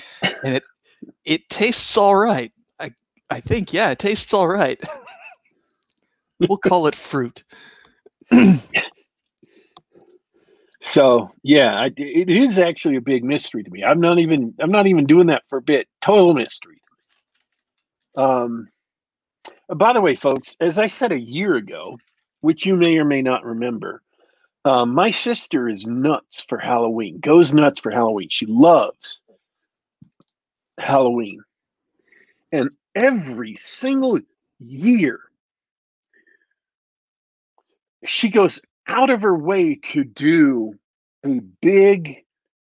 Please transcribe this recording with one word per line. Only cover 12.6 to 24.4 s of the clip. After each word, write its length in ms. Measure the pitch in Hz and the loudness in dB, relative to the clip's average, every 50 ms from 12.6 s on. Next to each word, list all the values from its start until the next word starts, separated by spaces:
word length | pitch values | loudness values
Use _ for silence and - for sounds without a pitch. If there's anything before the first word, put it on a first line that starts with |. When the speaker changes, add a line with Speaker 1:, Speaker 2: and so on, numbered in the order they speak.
Speaker 2:
actually 340 | 175 170 160 - - 160 135 | 0 0 0 -4 -4 -2 -2
a 60 | 131 | -2
big 240 | 120 139 135 123 120 | -2 -2 -2 -2 -2
mystery 400 | 131 147 139 - - - 110 98 | -2 -4 -4 -6 -8 -12 -12 -12
to 60 | - | -12
me. 120 | 87 95 98 | -10 -4 0
I'm 180 | 120 151 170 | 0 2 2
not 200 | 170 170 175 175 | 2 2 2 2
even, 340 | 165 160 160 143 120 117 - - | 2 2 0 -2 -2 -4 -6 -6
I'm 100 | 147 160 | -4 0
not 160 | 202 208 196 | 2 2 4
even 180 | 196 185 156 143 | 4 4 2 4
doing 220 | 139 156 180 180 | 4 6 6 6
that 160 | 170 147 117 - - | 4 2 -2 -4 -6
for 100 | 139 135 | -8 -6
a 40 | 123 | -2
bit. 260 | 156 147 127 - _ _ - | 0 -2 -2 -2 _ _ -8
Total 320 | - 180 208 208 185 175 160 | -2 2 4 6 6 4 4
mystery. 480 | 131 110 - - - - _ _ _ _ _ _ _ _ _ _ _ _ _ _ _ _ _ _ _ _ _ _ _ _ _ _ _ _ _ - | 2 -2 -6 -10 -16 -20 _ _ _ _ _ _ _ _ _ _ _ _ _ _ _ _ _ _ _ _ _ _ _ _ _ _ _ _ _ -4
Um, 520 | 135 135 135 131 123 120 120 117 117 - - _ _ _ _ _ _ _ _ _ _ _ _ _ _ - - - _ _ - 185 | -2 0 2 2 0 -2 -4 -8 -10 -14 -16 _ _ _ _ _ _ _ _ _ _ _ _ _ _ -20 -20 -20 _ _ -8 -2
by 180 | 151 202 226 - | 0 2 2 4
the 80 | - | 2
way, 140 | 196 156 127 | 2 0 0
folks, 400 | - - 139 131 135 - - - - | 0 -2 -2 -2 -2 -6 -10 -10 -4
as 180 | 165 175 156 202 | -4 -4 -2 -2
I 80 | 220 | -2
said 240 | 214 - - 262 226 | -2 -2 -4 -4 -4
a 80 | 160 127 | -4 -4
year 380 | 117 117 123 160 202 202 160 | -8 -8 -8 -6 -2 -2 -2
ago, 420 | 117 101 90 82 78 85 95 123 120 _ _ _ _ _ _ _ _ | -2 -4 -8 -14 -16 -16 -16 -18 -20 _ _ _ _ _ _ _ _
which 260 | - 156 160 - - | -2 -2 -2 -2 0
you 100 | 190 190 | 0 0
may 200 | 175 170 165 165 160 | 2 2 2 2 2
or 60 | 151 | 2
may 160 | 147 143 135 | 0 0 -2
not 240 | 131 127 127 - - | -2 -2 -2 -4 -6
remember, 560 | 120 117 113 120 123 117 104 101 92 - - _ _ _ _ _ _ _ _ | -8 -8 -6 -6 -6 -6 -8 -10 -12 -14 -14 _ _ _ _ _ _ _ _